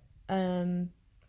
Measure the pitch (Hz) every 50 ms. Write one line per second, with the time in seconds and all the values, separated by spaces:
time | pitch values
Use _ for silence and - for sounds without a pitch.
0 | - - - - - - 190 190 185 180 180 180 175 180 175 175 180 175 - -
1 | - - - - -